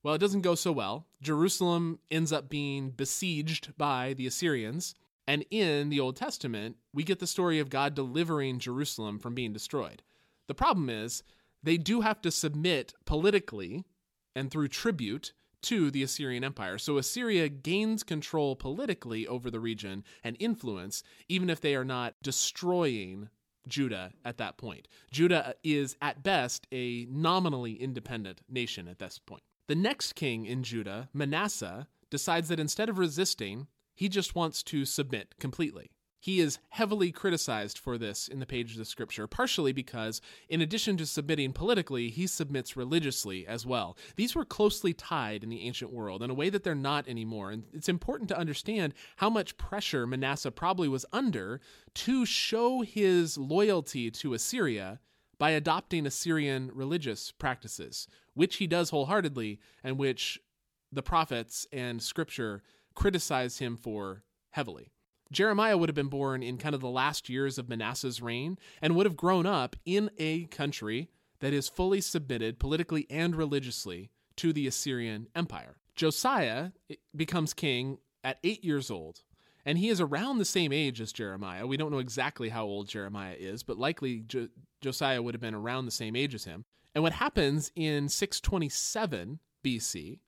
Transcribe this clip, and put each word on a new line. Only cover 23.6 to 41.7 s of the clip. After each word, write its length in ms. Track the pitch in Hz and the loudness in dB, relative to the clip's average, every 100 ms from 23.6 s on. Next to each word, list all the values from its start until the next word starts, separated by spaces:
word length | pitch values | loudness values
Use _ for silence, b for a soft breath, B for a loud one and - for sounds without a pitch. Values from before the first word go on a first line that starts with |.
| 131 | -6
Judah 460 | 143 135 101 92 - 120 | 0 0 0 -6 -8 -10
at 100 | 117 | -6
that 220 | 98 - | -6 -6
point. 280 | 107 85 - b b | -10 -10 -16 b b
Judah 440 | 131 175 170 131 - | 4 6 6 2 -4
is, 320 | 156 147 139 - | 2 2 2 -2
at 200 | 147 135 | -4 0
best, 440 | 185 180 123 - - | 2 2 2 -4 -6
a 360 | 127 123 120 120 | -4 -2 -4 -4
nominally 640 | 139 165 185 175 135 120 | 2 4 4 4 0 -4
independent 680 | 110 135 123 110 117 95 90 - | -4 -4 -6 -6 -6 -6 -10 -6
nation 360 | 127 117 - 87 | -4 -2 -6 -10
at 120 | 90 | -12
this 200 | 92 - | -12 -12
point. 240 | - - _ _ - | -16 -20 _ _ -2
The 80 | |
next 400 | 151 208 285 - | 2 2 0 -4
king 300 | - 143 113 | -2 -2 -2
in 180 | 110 127 | -2 -4
Judah, 460 | 117 113 101 101 127 | -2 -4 -4 -8 -6
Manasseh, 720 | 143 143 156 208 - 95 98 143 _ _ | -4 0 0 0 -4 -6 -8 -12 _ _
decides 380 | 143 - 170 165 | -4 2 2 2
that 120 | 165 | 0
instead 300 | 151 - 220 | 0 0 0
of 80 | 190 | 2
resisting, 680 | 175 143 190 - 101 107 139 _ _ | 0 2 0 0 -4 -6 -12 _ _
he 160 | - 196 | -2 0
just 240 | 196 175 | 0 0
wants 280 | 175 165 - | 0 0 0
to 200 | - 147 | -2 -2
submit 520 | 135 - 139 117 98 - | 0 -2 -2 -4 -6 -8
completely. 520 | 135 127 160 92 - _ _ _ | -6 -2 -4 -4 -16 _ _ _
He 200 | - 185 | 0 4
is 180 | 156 - _ | 4 0 _
heavily 420 | - 220 214 180 | -2 0 2 2
criticized 640 | - 196 170 - 110 104 - | 2 0 0 0 -2 -4 -8
for 200 | - 117 | -6 -4
this 300 | 110 101 - | -4 -4 -6
in 120 | 135 | -6
the 60 | 127 | -4
pages 320 | 127 117 113 | -4 -4 -8
of 80 | 107 | -10
Scripture, 400 | - 110 - 107 | -8 -8 -6 -6
partially 460 | - 254 - 143 | 0 0 4 2
because, 500 | 131 127 120 110 113 B B B | 0 -4 -6 -4 -6 B B B
in 140 | 160 | 0
addition 340 | 160 185 - 185 | 2 0 0 0
to 80 | |
submitting 480 | 156 - 143 156 135 | 0 -2 0 2 0
politically, 560 | - 185 | 0 2